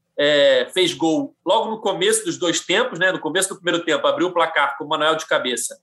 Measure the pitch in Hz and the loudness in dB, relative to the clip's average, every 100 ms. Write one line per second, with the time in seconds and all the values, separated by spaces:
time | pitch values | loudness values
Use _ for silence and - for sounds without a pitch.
0 | _ - 147 147 139 131 127 185 170 139 | _ 0 2 4 6 4 2 0 0 0
1 | 160 147 139 _ 175 220 220 220 202 165 | 0 0 -2 _ 0 0 0 -4 -4 0
2 | 202 214 170 139 170 156 - 196 - 165 | 0 0 -2 -4 -2 -2 0 0 0 0
3 | 185 160 151 175 185 196 175 170 165 143 | 0 0 -2 -2 -4 -4 -2 -2 0 0
4 | 143 143 175 175 160 156 139 - 151 156 | 2 2 0 0 0 2 0 -2 -6 -2
5 | 151 156 - 151 127 117 - - | 0 0 -2 -2 -2 -4 -6 -12